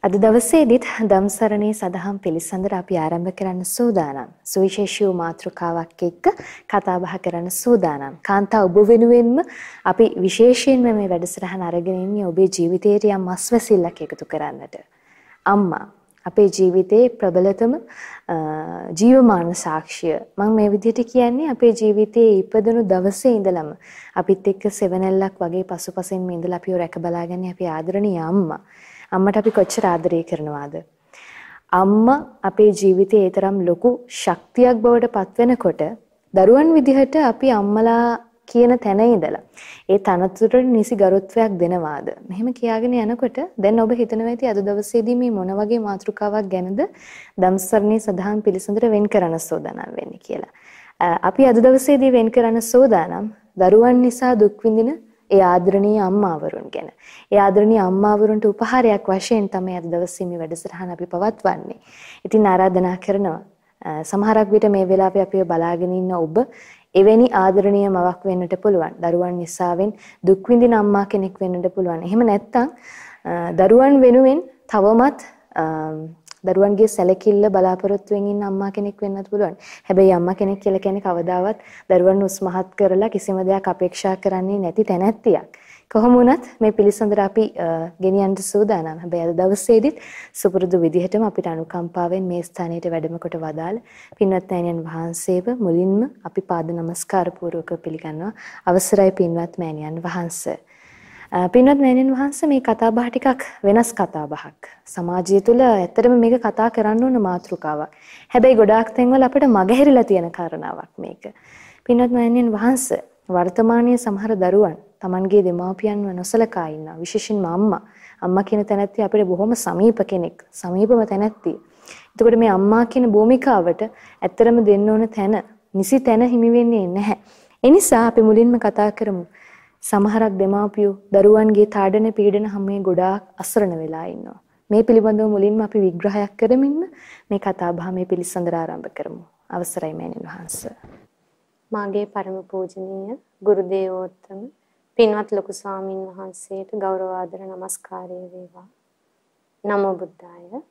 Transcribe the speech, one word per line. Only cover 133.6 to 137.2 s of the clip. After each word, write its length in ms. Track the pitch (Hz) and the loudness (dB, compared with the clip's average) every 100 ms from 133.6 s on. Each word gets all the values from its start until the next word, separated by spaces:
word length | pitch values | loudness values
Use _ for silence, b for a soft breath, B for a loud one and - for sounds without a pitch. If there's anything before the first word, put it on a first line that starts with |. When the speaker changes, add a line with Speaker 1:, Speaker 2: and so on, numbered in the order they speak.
| 202 165 | -2 -4
Speaker 1:
වෙලා 260 | 160 160 165 | -8 -10 -12
ඉන්නවා. 340 | - - - _ _ _ | -14 -16 -20 _ _ _
මේ 140 | 208 | 0
පිළිබඳව 460 | 226 226 220 214 214 | 4 4 4 0 0
මුලින්ම 320 | 208 202 220 | 0 0 0
අපි 180 | 208 214 | -2 0
විග්‍රහයක් 520 | 190 170 202 202 202 - | 0 -2 -4 -4 -6 -4
කරමින්ම 460 | 226 254 277 302 370 B B B | 0 2 0 -2 -8 B B B